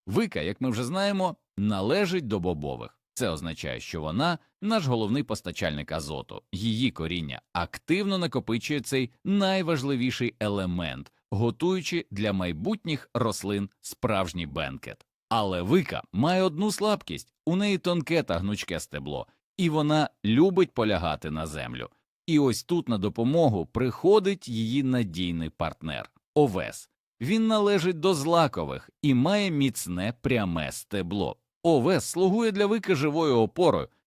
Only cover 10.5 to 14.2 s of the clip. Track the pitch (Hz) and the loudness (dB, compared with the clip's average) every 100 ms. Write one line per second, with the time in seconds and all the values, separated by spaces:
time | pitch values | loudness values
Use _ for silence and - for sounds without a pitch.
10.5 | 101 92 87 80 65 71 _ _ 101 117 | -2 -2 -2 -4 -8 -14 _ _ 0 0
11.5 | 113 170 190 151 170 - 101 107 98 90 | 0 0 0 -2 -6 -6 -4 -2 0 -2
12.5 | 80 139 220 165 147 - 120 120 98 98 | -2 -4 -4 -4 -8 -4 -2 -2 -2 -4
13.5 | 101 101 _ - - - 101 | -4 -4 _ -18 -6 -2 0